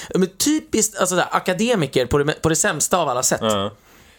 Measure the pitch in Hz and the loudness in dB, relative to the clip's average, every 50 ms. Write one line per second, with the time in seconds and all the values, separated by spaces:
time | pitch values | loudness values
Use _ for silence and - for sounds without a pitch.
0 | - - - 175 190 180 - - - 285 302 311 - - - 220 214 - - - | -8 -4 0 0 0 0 -2 -2 0 0 0 0 -2 -2 -2 0 0 0 -2 -2
1 | 190 180 185 175 147 - - 180 - - 185 175 220 240 247 196 151 131 - 135 | -2 0 0 0 0 0 -2 -2 -2 -2 -2 0 0 0 2 0 0 0 0 0
2 | 127 117 - 143 143 151 151 - - 160 160 156 - 208 180 147 - - - 185 | 0 2 2 2 2 0 0 0 0 0 0 2 0 0 0 -2 -2 0 0 0
3 | 165 143 123 123 131 - 139 123 110 110 107 101 98 101 101 - _ - - - | 0 0 0 -2 0 0 0 0 0 0 0 0 0 -4 -6 -10 _ -20 -20 -20
4 | - - - | -20 -20 -20